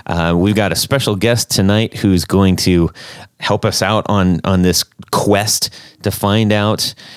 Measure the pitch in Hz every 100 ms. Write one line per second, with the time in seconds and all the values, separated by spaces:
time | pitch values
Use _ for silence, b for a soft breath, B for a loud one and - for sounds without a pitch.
0 | - 85 82 85 95 104 98 - - 139
1 | 117 101 113 113 - - 98 104 113 -
2 | 101 90 - 95 98 90 - 87 82 B
3 | B B B - - 104 110 - 98 107
4 | - 101 92 85 - 92 90 - - -
5 | - - - 101 110 - - B B B
6 | 104 - 101 107 110 104 104 104 - -
7 | B